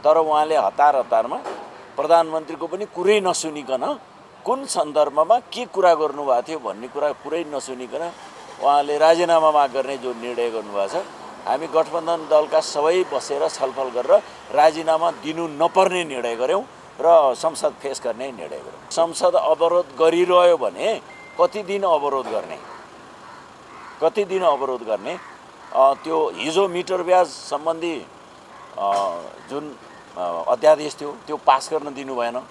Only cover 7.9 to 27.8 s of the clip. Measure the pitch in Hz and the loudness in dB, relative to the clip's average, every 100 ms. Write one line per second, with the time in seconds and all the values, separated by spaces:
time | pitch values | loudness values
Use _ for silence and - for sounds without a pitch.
7.9 | 127 170 - - - - - 139 143 143 | -8 -10 -12 -20 -20 -20 -2 2 2 2
8.9 | 147 156 170 170 165 156 151 139 127 131 | 4 6 6 4 4 6 4 2 0 -4
9.9 | 135 123 117 120 120 120 113 104 101 98 | -4 -6 -6 -6 -4 -2 -4 -6 -4 -4
10.9 | 165 - - - - 98 131 160 156 156 | -4 -8 -16 -18 -12 -4 -4 0 0 0
11.9 | 165 165 170 151 151 151 156 - 147 151 | -4 -4 -4 2 2 4 0 0 -2 0
12.9 | 185 180 135 - 143 160 - 131 127 131 | 0 0 -4 -4 -4 -4 -2 -6 -4 -4
13.9 | 120 127 202 - - - 139 156 156 160 | -4 4 2 2 -20 -4 2 2 2 -2
14.9 | 160 170 143 147 160 165 147 170 190 190 | 0 0 -2 -8 -6 -8 -2 0 4 2
15.9 | 180 165 131 117 117 131 190 262 - - | 0 -4 -4 -4 -2 -2 -2 -4 -18 -20
16.9 | - 165 165 143 120 160 143 151 123 139 | -2 6 6 6 0 -4 -2 -4 -4 -10
17.9 | 131 120 113 135 120 78 71 - - - | -6 -6 -6 -10 -12 -12 -12 -14 -18 -8
18.9 | - 170 160 180 170 139 156 170 175 170 | -2 -2 2 2 4 2 2 4 2 0
19.9 | - 160 165 180 180 175 165 113 90 180 | 2 2 4 4 6 6 4 0 -2 -4
20.9 | 196 - - - - 175 214 190 202 190 | -4 -8 -20 -16 0 0 0 -6 -2 2
21.9 | 156 143 135 110 107 87 73 - - - | 2 2 -2 -4 -6 -6 -14 -16 -20 -20
22.9 | - - - - - - - - - - | -20 -20 -20 -20 -20 -20 -20 -20 -20 -20
23.9 | - 156 214 196 190 175 139 135 123 113 | -2 -2 0 -2 0 2 2 -2 -4 -4
24.9 | 104 110 190 - - - - - - 135 | -4 -4 -10 -14 -20 -20 -20 -4 4 4
25.9 | 139 160 160 147 87 131 160 196 175 175 | 4 -2 0 -2 -2 -2 0 0 -2 -4
26.9 | 185 170 185 165 - - 147 156 165 | -4 2 2 2 -4 -8 -6 -4 -4